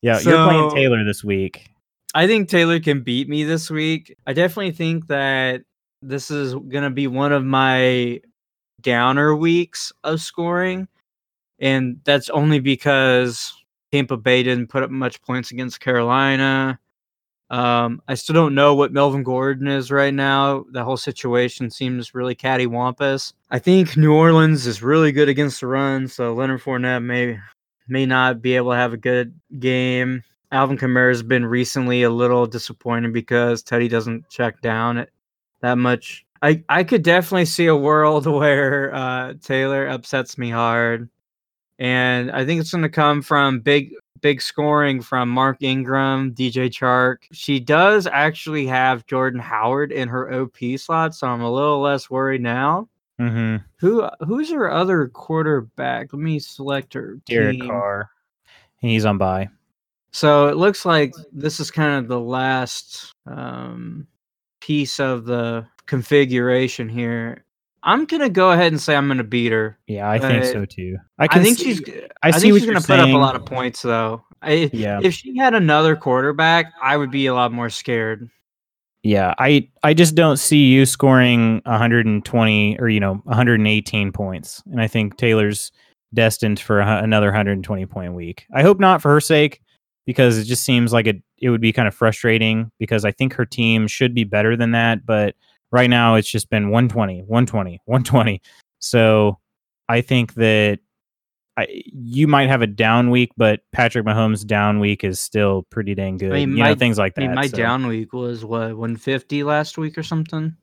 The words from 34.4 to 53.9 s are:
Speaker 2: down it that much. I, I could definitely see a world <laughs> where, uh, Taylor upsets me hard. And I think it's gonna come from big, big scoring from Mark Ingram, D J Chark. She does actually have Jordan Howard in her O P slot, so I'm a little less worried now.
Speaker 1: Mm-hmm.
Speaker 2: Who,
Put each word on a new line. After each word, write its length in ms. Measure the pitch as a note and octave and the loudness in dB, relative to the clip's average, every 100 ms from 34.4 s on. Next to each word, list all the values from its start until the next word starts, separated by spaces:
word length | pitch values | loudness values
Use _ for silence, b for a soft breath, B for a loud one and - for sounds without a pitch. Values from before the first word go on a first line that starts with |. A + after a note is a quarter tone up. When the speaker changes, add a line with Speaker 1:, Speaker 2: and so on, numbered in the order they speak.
| A#2+ - | -6 -4
Speaker 2:
down 360 | A#2 A2 A#2 A#2+ | -6 -4 -4 -4
it 140 | B2 _ _ _ _ _ | -8 _ _ _ _ _
that 160 | A#2+ B2 | -2 0
much. 480 | B2 A#2+ - - _ _ | 0 -2 -4 -20 _ _
I, 200 | D3 D#3+ - | 0 0 0
I 140 | D3+ | -2
could 200 | F3+ A#3+ | 2 0
definitely 420 | E3 F3 F3 F#3+ E3 | 4 2 2 -2 -2
see 220 | - E3+ | 0 2
a 80 | D3+ | 2
world 500 | C#3+ D3+ D3+ D3+ D3 | 2 4 4 2 0
<laughs> 20 | |
where, 680 | D3 D3 C#3 C#3 C#3 C#3 C3+ | 0 2 2 2 -2 -4 -6
uh, 380 | B2+ B2+ B2+ C3+ | -6 -6 -8 -14
Taylor 420 | - C3+ C3+ C#3 C3+ | -6 -2 -2 -2 -4
upsets 500 | C3 A#2+ C3+ B2 - | -8 -6 -6 -6 -8
me 120 | A#2+ | -6
hard. 600 | A#2 A#2 A#2 A#2 A#2 A#2+ _ _ _ _ _ _ _ | -2 0 0 0 -4 -8 _ _ _ _ _ _ _
And 520 | B2+ B2+ B2+ B2 B2 | -2 0 0 0 -4
I 140 | C3 C3 | -4 -4
think 160 | E3 | -4
it's 100 | D#3+ | -4
gonna 180 | F3 D#3 | -4 -4
come 320 | D#3+ D3 D3 | 0 0 0
from 380 | C3+ D3 C#3 C3 | 0 0 0 0
big, 320 | A#2 C#3+ C#3 - _ _ | 2 0 0 -16 _ _
big 200 | D3 C#3 | -2 -2
scoring 600 | - - D3 D3+ C#3+ C3 | -4 -4 0 0 0 -2
from 280 | A#2 B2+ B2 | -4 -4 -2
Mark 280 | B2 C3+ B2+ | 0 0 -2
Ingram, 680 | C3+ C3 B2+ C3+ C3+ C3+ C3+ | -4 -4 -2 -2 -2 -2 -4
D 180 | A#2+ C3 | -4 -4
J 180 | A#2+ B2+ | -2 -4
Chark. 480 | - B2+ B2+ B2+ B2+ _ | -2 0 2 2 -2 _
She 280 | - - C#3 | -16 -4 -4
does 460 | B2 D3+ F#3+ G#3 F3 | 0 4 4 4 0
actually 600 | C#3 D3+ D#3+ - D#3 C3 | 0 0 -2 -8 -6 -4
have 380 | C3 C3 B2+ - | 0 0 -2 -4
Jordan 320 | C3 C3 B2 | -4 -2 -4
Howard 520 | A2+ G#2+ A2+ C3+ D3 | -8 -4 -2 -2 -4
in 160 | C3+ B2 | -6 -6
her 220 | B2+ B2+ | -6 -6
O 160 | B2+ C3 | -8 -8
P 300 | _ B2 C3+ | _ -8 -8
slot, 380 | - D#3+ D#3+ D#3+ | -4 -2 -2 -4
so 120 | C3 | -6
I'm 140 | A#2+ | -4
a 100 | A#2 | -4
little 280 | B2+ D3 D3 | -2 -2 0
less 280 | C#3+ C#3 - | -2 -4 -4
worried 320 | C3 C3+ C3+ | -4 -2 -2
now. 460 | A#2+ A#2+ C#3 E3+ A3 _ _ _ | -4 -2 -2 -4 -6 _ _ _
Speaker 1:
Mm-hmm. 440 | A#2+ A2+ A2+ A2 - _ | -4 -2 -4 -4 -8 _
Speaker 2:
Who, 280 | F3 | 0